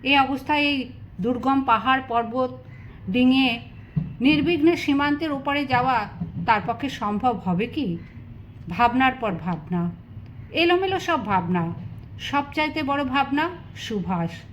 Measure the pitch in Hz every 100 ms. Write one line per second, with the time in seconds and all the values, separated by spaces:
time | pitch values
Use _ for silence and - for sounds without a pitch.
0 | 262 277 262 269 - 294 294 277 247 -
1 | - - 196 247 262 269 269 220 247 262
2 | 262 233 226 247 254 254 - - - -
3 | - 214 254 262 262 233 - - - -
4 | - - 254 302 294 339 311 339 - 277
5 | 294 294 320 277 269 285 269 254 254 240
6 | 208 - - - - 220 226 226 277 -
7 | 208 208 254 240 190 175 240 - 240 170
8 | - - - - - - - - 240 247
9 | 262 254 220 165 160 160 - 180 170 -
10 | - - - - - 294 339 349 381 381
11 | 349 311 202 190 170 180 165 170 - -
12 | - - - - 277 - 311 302 269 285
13 | 269 269 269 277 330 359 - - - 214
14 | 175 180 165 - -